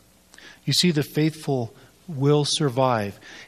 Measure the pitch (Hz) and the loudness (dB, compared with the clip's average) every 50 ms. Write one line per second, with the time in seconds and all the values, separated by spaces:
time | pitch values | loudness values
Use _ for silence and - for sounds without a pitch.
0 | _ _ _ _ _ _ - - - - - - _ - 135 - - 180 160 151 | _ _ _ _ _ _ -20 -20 -20 -20 -20 -10 _ -2 0 2 2 2 2 2
1 | 135 - - 151 151 160 156 - - - 139 127 117 113 - - - - _ _ | -2 -2 0 0 0 0 -2 -4 -4 -4 -2 -2 -4 -6 -10 -18 -20 -20 _ _
2 | _ - 165 131 135 143 147 147 147 - - - 160 139 117 131 131 131 123 110 | _ -12 -4 0 2 4 4 4 2 0 0 0 -2 0 2 2 2 2 2 2
3 | 104 101 98 - - - - - - | 0 -4 -6 -10 -18 -20 -20 -20 -20